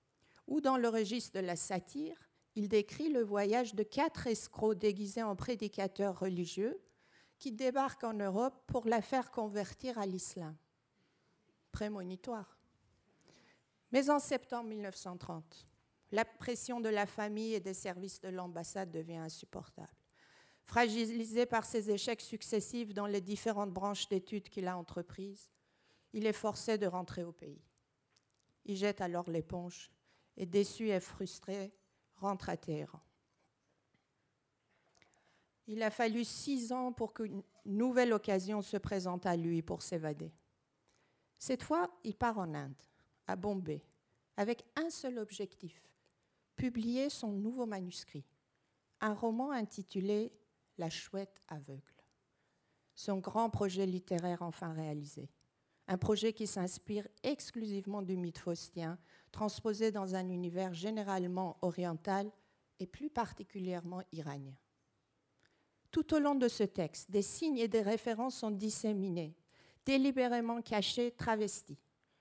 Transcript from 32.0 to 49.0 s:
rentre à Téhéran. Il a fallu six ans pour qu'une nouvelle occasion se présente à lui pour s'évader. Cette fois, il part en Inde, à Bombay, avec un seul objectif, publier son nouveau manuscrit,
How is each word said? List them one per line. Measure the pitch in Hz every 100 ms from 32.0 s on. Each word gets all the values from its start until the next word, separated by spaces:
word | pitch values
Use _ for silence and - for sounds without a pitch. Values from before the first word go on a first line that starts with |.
| _
rentre | - 196 190 -
à | 170
Téhéran. | - 151 147 156 _ _ _ _ _ _ _ _ _ _ _ _ _ _ _ _ _ _ _ _ _ _ _ _ _ _ -
Il | 214
a | 220
fallu | 220 233 226
six | 226 - - 269 233
ans | 254 254
pour | 240 220
qu'une | - 220 196 - _
nouvelle | 202 202 254 247 240
occasion | 208 214 190 185 214
se | 196 202
présente | - 196 180 180 185
à | 175
lui | 165 165
pour | 160 170
s'évader. | - 170 156 151 160 - _ _ _ _ _ _ _ _ _ -
Cette | - 254
fois, | - 320 359 -
il | 220
part | - 240 214
en | 170
Inde, | 147 139 139 - _ _ _ -
à |
Bombay, | 95 104 98 82 73 - _ _ _ _ -
avec | 202 233 - -
un | 330
seul | - 262 247
objectif, | 214 196 196 - 170 - - _ _ _ _ _ _
publier | - 254 240 226 247 277
son | - 220
nouveau | 202 214 254 233
manuscrit, | 196 180 - - 147 - _ _ _ _ _ _ -